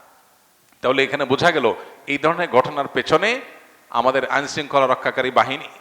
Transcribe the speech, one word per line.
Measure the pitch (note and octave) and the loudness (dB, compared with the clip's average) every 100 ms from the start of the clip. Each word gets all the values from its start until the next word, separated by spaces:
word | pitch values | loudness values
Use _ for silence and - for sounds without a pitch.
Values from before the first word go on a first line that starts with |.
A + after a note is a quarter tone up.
| _ _ _ _ _ _ _ _ | _ _ _ _ _ _ _ _
তাহলে | B2 C3+ | 0 2
এখানে | C3+ C#3+ C3 | 0 -2 0
বোঝা | C3 F3 | 2 2
গেল | D#3 A#2 F2+ - - - | 2 0 -2 -8 -16 -8
এই | C#3 | -2
ধরনের | D#3 E3+ E3 | 0 -2 2
ঘটনার | A#2 C#3+ D3 C#3+ | 2 2 -4 -4
পেছনে | C3 - D#3+ G#3 C4 - - - _ _ | -4 0 2 2 -4 -10 -20 -20 _ _
আমাদের | A#2+ B2+ C3 B2+ | 0 2 2 0
আইন | C3+ C#3+ | -2 -2
শৃঙ্খলা | D#3+ C#3 C#3 C3 | -6 0 2 2
রক্ষাকারী | B2+ C3 C3 B2+ | 0 -2 -2 2
বাহিনী, | A#2+ A#2 C#3+ - - | 2 2 -2 -10 -18